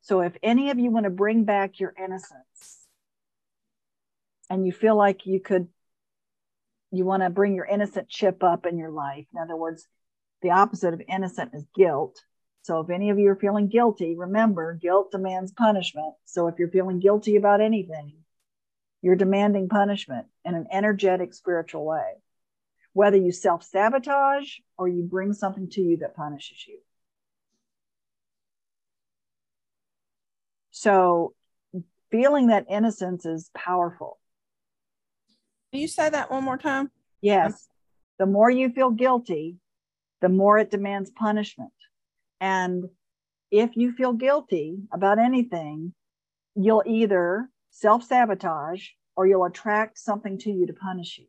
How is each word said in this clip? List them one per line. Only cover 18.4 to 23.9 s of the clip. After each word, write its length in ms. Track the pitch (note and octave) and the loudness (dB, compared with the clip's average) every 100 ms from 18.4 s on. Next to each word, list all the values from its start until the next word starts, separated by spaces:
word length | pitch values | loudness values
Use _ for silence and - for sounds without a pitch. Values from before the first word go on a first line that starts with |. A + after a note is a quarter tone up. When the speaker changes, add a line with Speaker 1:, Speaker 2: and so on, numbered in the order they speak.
| _ _ _ _ _ _ | _ _ _ _ _ _
Speaker 1:
you're 140 | F3+ F#3 | 0 2
demanding 520 | F#3+ G3 G#3 G3+ F#3 | 4 2 2 0 0
punishment 600 | G#3 G3+ G3+ - B2 - _ E3+ | 0 0 -2 -6 -12 -12 _ -8
in 80 | |
an 120 | E3+ - | -8 -4
energetic, 640 | F#3+ G#3 G3+ G3 F3+ F3 | -2 0 2 0 0 -4
spiritual 500 | - - E3+ E3 D#3+ | -8 -4 -4 -4 -8
way. 380 | D3+ D#3 F#2+ G2 _ _ _ _ _ _ _ | -6 -6 -6 -12 _ _ _ _ _ _ _
Whether 240 | F#3+ G#3 G3 | 2 6 6
you 140 | F3+ | 2
self-sabotage 1300 | F3 F#3+ E3+ - F#3+ C4 | 0 0 0 -2 0 2